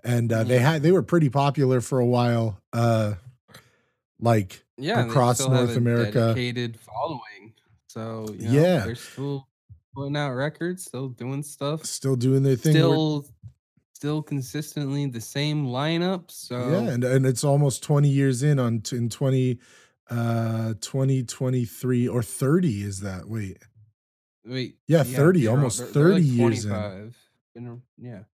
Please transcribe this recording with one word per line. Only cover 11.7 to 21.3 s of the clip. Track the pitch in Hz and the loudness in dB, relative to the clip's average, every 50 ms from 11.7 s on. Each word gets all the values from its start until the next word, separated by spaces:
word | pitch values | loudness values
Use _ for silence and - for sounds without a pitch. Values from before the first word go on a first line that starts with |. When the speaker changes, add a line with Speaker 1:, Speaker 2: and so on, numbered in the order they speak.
| 156 156 - | -6 -6 -8
Speaker 1:
Still | - - - - 135 135 | -10 -10 -4 -2 -2 0
doing | 123 117 131 131 135 | 2 2 2 2 4
their | 135 139 131 | 4 2 2
thing, | 120 - 156 151 | 2 2 4 6
we're | 147 | 6
Speaker 2:
Still, | - 165 156 156 156 156 151 147 139 - - _ - - _ _ _ _ _ _ _ _ _ | 6 6 4 2 2 0 -2 -4 -8 -12 -20 _ -20 -20 _ _ _ _ _ _ _ _ _
still | - - 147 151 156 | -8 -6 -4 -4 -4
consistently | 151 - 151 139 127 131 - 147 151 - - 151 147 135 139 143 143 | -4 -4 -6 -6 -6 -6 -10 -10 -10 -8 -8 -8 -6 -4 -4 -4 -4
the | 139 120 117 | -4 -6 -8
same | 110 - - 139 147 151 151 151 143 | -12 -8 -6 -4 -2 -2 -2 -2 -2
lineup, | 127 120 131 143 156 165 165 175 185 190 180 170 _ - - - - | -4 -4 -2 -2 -2 -2 0 0 -2 -2 -4 -8 _ -20 -20 -12 -10
Speaker 1:
Yeah, | 120 | -6
Speaker 2:
so | 123 120 131 156 190 233 208 | -6 -2 0 0 0 0 -2
Speaker 1:
and, | 135 120 127 | -2 -2 0
and | 123 131 135 131 | 2 2 4 4
it's | 131 127 - - | 2 0 0 2
almost | 143 139 143 147 143 - - | 2 4 4 4 2 0 -4
twenty | - - 147 143 147 143 | -2 0 2 4 4 4
years | 135 139 139 135 127 120 | 4 4 2 2 2 2
in | 135 151 147 135 | 2 2 2 2
on | 123 117 113 113 | 2 0 -2 -2
t-, | 104 - 131 | -4 -6 -4
in | 120 120 113 | -4 -4 -4
twenty, | - - 143 135 131 131 127 127 120 123 _ _ - - _ _ _ _ _ _ | -4 -2 0 0 2 2 2 0 -2 -4 _ _ -20 -20 _ _ _ _ _ _
uh, | 120 120 117 117 117 113 113 113 113 113 113 113 110 - | -6 -4 -2 0 0 -2 -2 -2 -2 -4 -4 -4 -6 -6
twenty | - - - 135 135 135 135 131 | -10 -6 -2 0 0 2 2 0
twenty-three | 123 113 | -2 -6